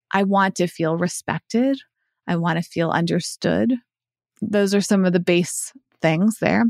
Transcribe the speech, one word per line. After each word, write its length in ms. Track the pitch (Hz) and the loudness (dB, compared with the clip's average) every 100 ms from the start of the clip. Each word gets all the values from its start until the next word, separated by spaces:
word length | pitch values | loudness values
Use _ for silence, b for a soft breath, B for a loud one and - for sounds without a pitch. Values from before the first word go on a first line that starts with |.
| - | -4
I 120 | 196 | 0
want 320 | 196 196 190 185 | 2 2 2 0
to 100 | 180 | -2
feel 300 | - 160 165 | -2 -2 0
respected. 840 | 175 - - 160 - 226 269 269 - _ _ _ - | -2 -4 -6 -8 -4 0 0 -2 -8 _ _ _ -6
I 100 | 170 | -2
wanna 260 | 170 165 | 0 -2
feel 280 | - 170 165 | -4 -4 0
understood. 840 | 165 170 170 - - - 82 240 247 - _ _ _ _ _ | 0 0 -2 -4 -4 -2 0 0 -2 -6 _ _ _ _ _
Those 340 | 208 208 196 | -2 0 2
are 60 | 202 | 0
some 240 | - 196 | 2 2
of 80 | 185 | 2
the 80 | 180 | 2
base 520 | 175 175 170 - - - _ _ | 2 2 0 -6 -12 -14 _ _
things 380 | 160 160 214 - | 0 2 0 2
there. 240 | - 196 | 0 2